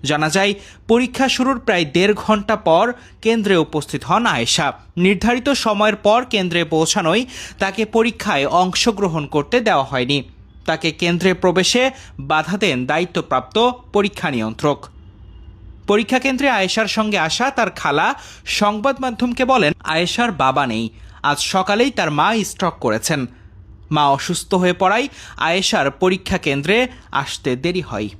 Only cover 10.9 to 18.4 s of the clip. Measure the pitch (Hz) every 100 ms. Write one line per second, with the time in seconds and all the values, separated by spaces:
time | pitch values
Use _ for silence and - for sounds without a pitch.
10.9 | 151 175 170 185 180 185 175 180 240 254
11.9 | 254 - - 139 156 156 196 190 131 127
12.9 | 151 180 175 - 131 127 214 240 247 -
13.9 | 202 190 - 170 131 110 110 147 143 -
14.9 | - - - - - - - - - -
15.9 | 202 233 254 262 254 277 226 190 226 214
16.9 | - 214 202 160 - 185 180 220 - -
17.9 | 143 190 277 - -